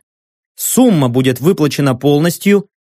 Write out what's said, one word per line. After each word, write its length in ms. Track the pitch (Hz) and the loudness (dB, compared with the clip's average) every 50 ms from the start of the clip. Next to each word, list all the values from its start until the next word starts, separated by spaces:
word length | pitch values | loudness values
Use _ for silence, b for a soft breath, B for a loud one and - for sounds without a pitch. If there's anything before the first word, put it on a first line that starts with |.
| _ _ _ _ _ _ _ _ _ _ _ | _ _ _ _ _ _ _ _ _ _ _
"Сумма 540 | - - - - 226 262 240 190 151 131 123 | -10 -6 -2 0 2 2 4 4 2 0 0
будет 320 | 117 131 127 131 123 - | 0 0 0 0 -2 0
выплачена 520 | 131 180 196 - 156 135 - - 143 135 127 | 0 0 0 0 0 -2 -2 -2 -2 -2 -2
полностью, 760 | 127 - 147 143 147 165 175 160 - - 202 202 196 196 _ _ _ _ _ | 0 0 0 0 2 0 -2 -4 -2 0 0 0 0 0 _ _ _ _ _